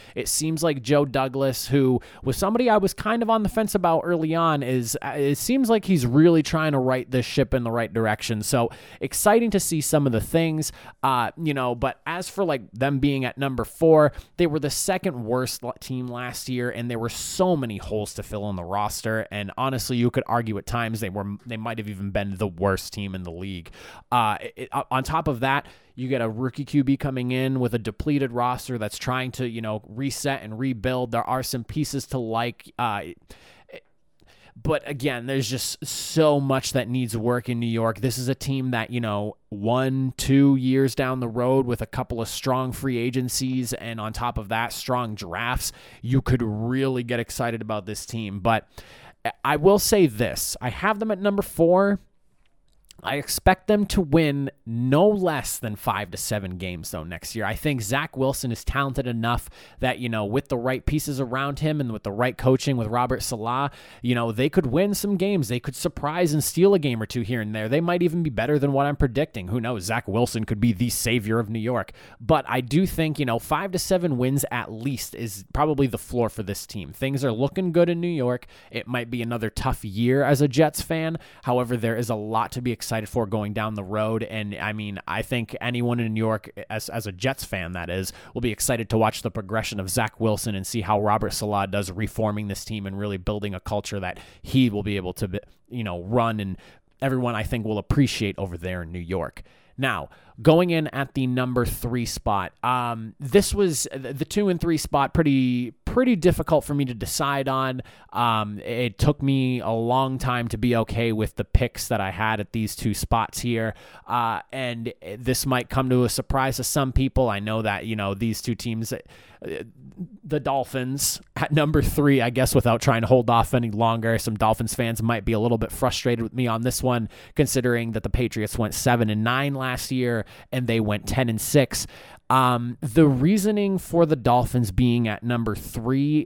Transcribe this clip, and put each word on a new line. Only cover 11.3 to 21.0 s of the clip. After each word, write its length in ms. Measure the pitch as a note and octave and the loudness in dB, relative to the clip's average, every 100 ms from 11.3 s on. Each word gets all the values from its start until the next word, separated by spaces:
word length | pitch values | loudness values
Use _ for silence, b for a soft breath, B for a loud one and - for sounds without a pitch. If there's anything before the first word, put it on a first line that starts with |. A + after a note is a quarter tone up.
| - | -2
you 140 | D#3+ | -2
know, 220 | C#3 B2+ A#2+ | 0 -2 0
but 240 | C3 - - | -2 -4 -8
as 220 | F3 F3+ | -6 -6
for, 140 | F#3+ | -2
like, 260 | F3+ C3+ F#2+ | -2 -2 -6
them 260 | A2+ C3+ C#3 | -2 0 2
being 260 | C#3+ C#3 | 2 2
at 140 | B2 - | -2 -2
number 260 | C#3 B2 | -4 -2
four, 460 | G#2+ - E3 D#3 D3 B B - | -6 2 6 8 6 B B 0
they 120 | E3+ | 0
were 100 | D3+ | 0
the 100 | C#3 | -2
second 560 | - - F#3 F#3 B2 | -2 -2 0 -2 -4
worst 380 | A2 B2+ B2+ - | -2 -2 -2 -6
lo-, 120 | A#2+ - | -10 -10
team 300 | - B2+ B2 | -8 -8 -6
last 400 | A#2+ B2 - - | -8 -8 -8 -6
year, 220 | B2 B2 | -4 -2
and 200 | - A#2+ | -4 -4
there 80 | A#2 | -2
were 100 | A#2 | -4
so 480 | - - - F#3 D#3+ | -6 -6 0 2 2
many 200 | A#2+ G2+ | -2 -6
holes 380 | - G#2+ G#2 | -4 -4 -4
to 100 | - | -8
fill 260 | - G#2+ G#2 | -8 -6 -6
in 60 | F#2 | -6
the 80 | |
roster. 640 | E2+ G2+ G#2+ - A2+ A2 - | -4 -2 -2 -4 -2 -2 -4
And 220 | G#2 G2 - | -8 -8 -4
honestly, 400 | C3+ C3 - B2 | -4 -2 -2 0
you 140 | A#2+ | 2
could 140 | C3+ - | 0 0
argue 320 | A#2+ A2 G2+ | -2 -2 -6
at 80 | - | -4
times 320 | A#2 A2+ | -2 -2
they 100 | A2 | -4